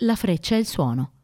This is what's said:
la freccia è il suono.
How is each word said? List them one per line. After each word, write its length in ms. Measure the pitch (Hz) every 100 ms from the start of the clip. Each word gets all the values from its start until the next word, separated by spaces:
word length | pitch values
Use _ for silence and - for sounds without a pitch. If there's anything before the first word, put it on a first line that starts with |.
la 140 | 226
freccia 420 | 220 196 165 - 220
è 20 |
il 80 | 220
suono. 460 | - 127 123 135 _